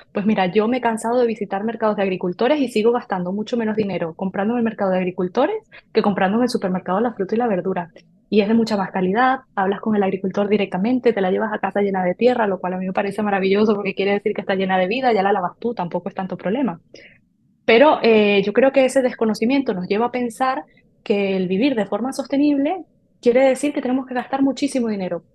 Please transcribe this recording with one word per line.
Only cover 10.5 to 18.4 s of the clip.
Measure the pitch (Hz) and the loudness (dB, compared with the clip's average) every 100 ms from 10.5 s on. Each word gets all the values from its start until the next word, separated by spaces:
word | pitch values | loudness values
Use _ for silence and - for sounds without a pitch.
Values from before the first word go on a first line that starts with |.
| 208 196 185 208 254 240 | 0 0 -2 -2 0 2
te | 220 | 2
la | 185 | 0
llevas | 196 214 | 0 -2
a | 214 | -4
casa | 196 202 | -4 -2
llena | 202 190 | 0 0
de | 185 180 | -2 2
tierra, | 233 247 214 | 2 2 0
lo | 185 | -2
cual | 185 | -4
a | 185 | -4
mí | 185 | -4
me | |
parece | 190 202 196 | -4 -4 -4
maravilloso | 208 202 190 196 220 | -2 0 2 2 2
porque | 202 196 190 | 2 -2 -2
quiere | 196 | 0
decir | 202 214 | 0 -2
que | 202 | -4
está | 196 190 | -2 -2
llena | 190 185 | 0 0
de | 180 | 0
vida, | 240 262 | 0 0
ya | 214 | 2
la | 196 | 2
lavas | 202 175 - | 0 -2 -6
tú, | 233 | -6
tampoco | 240 175 180 190 | -6 -6 -6 -6
es | - | -8
tanto | 185 175 | -8 -6
problema. | 180 233 254 165 _ - - - _ _ _ _ | -4 -2 -2 -4 _ -20 -20 -20 _ _ _ _
Pero, | - 233 294 - | 4 6 6 6
eh, | 226 220 208 202 | 4 4 6 4